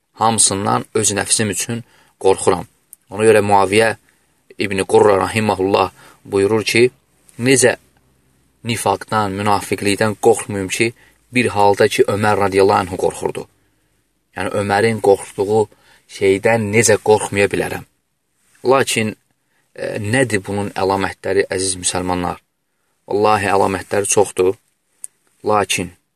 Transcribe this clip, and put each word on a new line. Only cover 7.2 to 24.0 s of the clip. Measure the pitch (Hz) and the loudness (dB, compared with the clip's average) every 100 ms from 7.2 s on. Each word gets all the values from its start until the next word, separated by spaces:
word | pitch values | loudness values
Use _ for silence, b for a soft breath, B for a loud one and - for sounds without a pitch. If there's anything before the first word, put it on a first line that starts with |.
| _ - | _ -4
necə | 123 135 120 - _ _ _ _ _ _ _ _ | 0 4 2 0 _ _ _ _ _ _ _ _
nifaqdan, | 117 110 104 95 - 107 101 | -8 -4 -2 -2 -2 -2 -2
münafiqlikdən | 95 104 98 - 101 101 95 110 101 | -2 -2 -2 -2 -4 -2 0 -2 2
qorxmayım | 117 110 - 101 95 | 2 2 -2 -6 -6
ki, | - 113 b b b _ | -4 -4 b b b _
bir | 123 107 | -2 0
halda | 101 101 98 107 | 2 2 4 2
ki, | - | 2
Ömər | - 104 107 98 | 0 0 0 2
radiyallahu | 101 95 98 104 | 2 4 4 2
anhu | 90 92 | 0 -2
qorxurdu. | 85 - 82 - - _ _ _ _ _ _ _ _ - | -4 -4 -8 -8 -14 _ _ _ _ _ _ _ _ -10
Yəni, | 95 | -6
Ömərin | 104 101 101 113 110 | -4 0 2 2 2
qorxduğu | 101 98 - - 98 110 107 b b b _ | 2 2 -2 -6 -2 0 -2 b b b _
şeydən | - 98 98 113 113 101 | -4 0 2 2 0 0
necə | 110 117 101 | 2 2 2
qorxmaya | 110 107 - 101 98 | 4 2 2 0 0
bilərəm? | 87 85 - - _ _ _ _ _ _ _ | 0 -6 -8 -14 _ _ _ _ _ _ _
Lakin, | 120 135 113 117 107 - _ _ _ _ _ - | 0 2 2 -2 -4 -6 _ _ _ _ _ -12
e, | - 98 | -10 -6
nədir | 104 131 123 104 | -2 0 0 -2
bunun | 95 101 101 | -4 -6 -6
əlamətləri, | - 95 98 90 - 95 98 - | -2 0 0 -2 -6 -2 -2 0
əziz | 95 95 92 | -2 -4 -4
müsəlmanlar? | 90 92 90 90 87 82 _ _ _ _ _ _ - | -6 -4 -2 -2 -4 -8 _ _ _ _ _ _ -6
Vallahi, | 98 107 107 98 | 0 2 2 2
əlamətləri | 98 98 92 - 101 | 0 0 -2 -4 -4